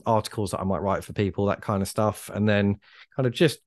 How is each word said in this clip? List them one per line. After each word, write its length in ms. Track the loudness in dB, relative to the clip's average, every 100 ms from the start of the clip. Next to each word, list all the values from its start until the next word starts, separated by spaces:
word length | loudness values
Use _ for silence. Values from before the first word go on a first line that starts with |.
| 2
articles 460 | 0 0 -4 -6
that 80 | -4
I 40 |
might 160 | -2 -2
write 240 | 0 -2
for 80 | -4
people, 340 | -2 -2 0 0
that 140 | 0
kind 220 | -2 -2
of 60 | -2
stuff, 420 | 0 0 -2 -6
and 160 | -2 2
then 280 | 4 2 0 _ -20 -10
kind 120 | -4 -2
of 60 |
just 260 | 2 2 0